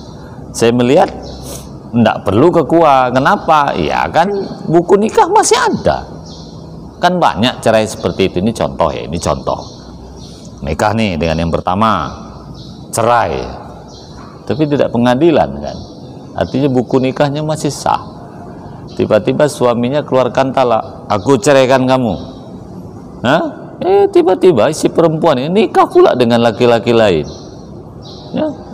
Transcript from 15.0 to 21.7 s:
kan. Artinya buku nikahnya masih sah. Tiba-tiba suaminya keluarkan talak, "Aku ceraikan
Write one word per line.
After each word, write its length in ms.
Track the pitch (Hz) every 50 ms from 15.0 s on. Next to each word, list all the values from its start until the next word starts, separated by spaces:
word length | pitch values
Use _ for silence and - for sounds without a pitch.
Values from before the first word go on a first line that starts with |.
| 120 123 123 131 160 170 151 110 80 69 69 73
kan. 180 | 73 67 - - - - - - - - - - - - -
Artinya 320 | - 92 87 - 131 143 139
buku 280 | 127 127 117 - - 131
nikahnya 440 | 127 131 123 - 147 139 139 151 151
masih 280 | 156 156 151 - 151
sah. 300 | 135 - - - 104 - - - - - - - - - - - - - - - - - - - -
Tiba-tiba 560 | - - - 107 107 98 - 131 131 151 143
suaminya 520 | - - 127 123 117 117 120 123 143 151 135
keluarkan 520 | - 131 131 127 120 107 127 135 135 123
talak, 520 | 139 127 120 113 110 - - - - - -
"Aku 240 | 104 104 92 127 139 131
ceraikan 440 | - 151 139 135 131 120